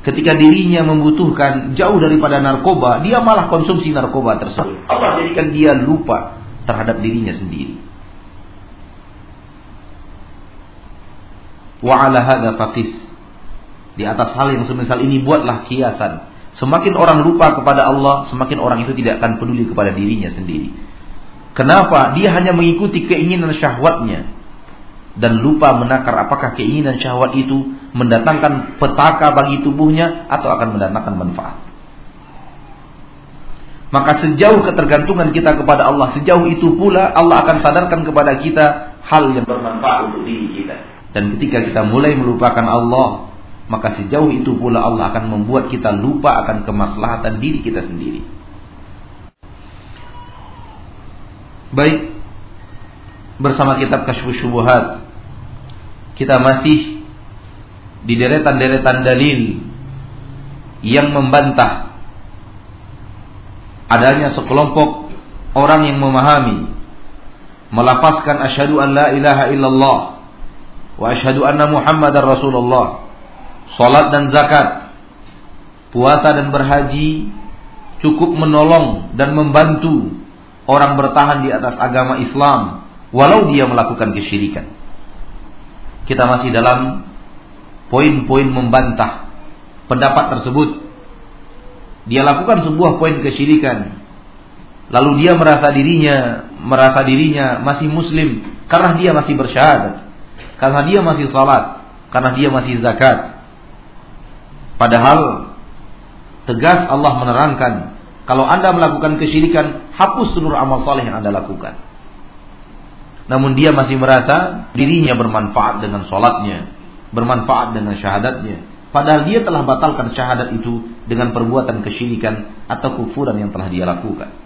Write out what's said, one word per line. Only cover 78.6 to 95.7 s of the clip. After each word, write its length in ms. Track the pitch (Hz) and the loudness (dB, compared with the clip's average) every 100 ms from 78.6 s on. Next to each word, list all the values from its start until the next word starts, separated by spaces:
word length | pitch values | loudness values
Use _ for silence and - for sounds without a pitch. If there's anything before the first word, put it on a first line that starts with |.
| 156 165 131 - - 117 | 6 6 4 -4 -6 -2
dan 160 | 143 | 0
membantu 880 | 151 151 147 160 156 165 139 - - - - - - - | 2 4 4 4 2 0 0 -2 -8 -16 -20 -20 -12 0
orang 320 | 143 143 139 | 2 4 2
bertahan 400 | 135 147 143 139 | 2 2 2 0
di 80 | 131 | 0
atas 320 | 107 127 - | -2 -4 -2
agama 400 | 123 127 131 127 | -2 0 0 -2
Islam 640 | - 139 143 123 95 87 - - - | -4 2 2 2 -2 -10 -16 -20 -6
walau 400 | 120 143 214 175 | 4 6 6 4
dia 160 | 143 127 | 2 2
melakukan 480 | 120 113 110 107 | 2 0 -2 -2
kesyirikan. 680 | 101 - 101 98 - - - - - - - - - - - - - - - - | -4 -4 -4 -4 -6 -12 -14 -12 -12 -12 -12 -12 -12 -16 -16 -18 -14 -14 -12 -4
Kita 160 | 127 123 | 0 2
masih 240 | 123 127 | 2 0
dalam 520 | 113 123 127 131 - - - - - - - - - - | 2 2 2 -2 -6 -10 -18 -18 -20 -20 -20 -20 -20 -2
poin-poin 540 | 127 151 135 131 135 135 | 2 2 2 2 2 2
membantah 840 | 127 120 127 123 113 104 - - - - - - - - | 0 2 2 2 0 -4 -4 -14 -16 -18 -20 -20 -20 -4
pendapat 540 | 127 135 143 165 127 | 0 2 2 0 -4
tersebut. 480 | 123 139 151 - - - - - - - - - - - - - 110 | -2 0 0 -2 -14 -20 -20 -20 -20 -20 -20 -20 -20 -20 -20 -18 -2
Dia 160 | 120 143 | 2 2
lakukan 400 | 139 - 202 156 | 2 2 2 2
sebuah 320 | 156 175 - | 2 2 2
poin 240 | 160 143 | 0 0
kesyirikan. 800 | 139 135 143 151 139 110 98 - - - - - - - - - - | -4 -2 4 4 4 -2 -8 -12 -20 -20 -20 -20 -20 -20 -20 -20 0
Lalu 320 | 123 143 139 | 2 4 4
dia 140 | 170 165 | 4 4
merasa 320 | 156 147 147 | 4 4 4